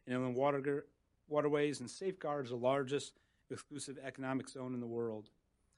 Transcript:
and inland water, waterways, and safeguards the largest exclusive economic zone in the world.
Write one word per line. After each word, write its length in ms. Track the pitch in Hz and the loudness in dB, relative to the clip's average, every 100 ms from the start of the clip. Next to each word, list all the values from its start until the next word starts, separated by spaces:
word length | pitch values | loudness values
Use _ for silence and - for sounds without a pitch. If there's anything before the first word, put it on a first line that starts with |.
| - | -4
and 100 | 127 | 0
inland 200 | 127 123 | 2 4
water, 500 | 143 143 139 143 - _ _ _ - | 4 4 0 -2 -4 _ _ _ -2
waterways, 520 | 147 147 147 147 127 | 2 4 4 4 0
and 100 | 120 | -6
safeguards 640 | - 190 185 151 147 120 | -4 -4 -2 -2 -2 -2
the 40 | 123 | 2
largest 580 | 123 139 127 139 - - _ _ - | 4 4 2 -2 -4 -14 _ _ -12
exclusive 480 | 127 - 147 143 139 | -12 -10 -10 -10 -10
economic 500 | 135 135 131 131 - | -10 -6 -2 -2 -2
zone 280 | 135 127 127 | -8 -6 -4
in 40 | |
the 60 | 117 | -4
world. 460 | 117 117 107 104 _ _ _ _ | -2 -2 -4 -10 _ _ _ _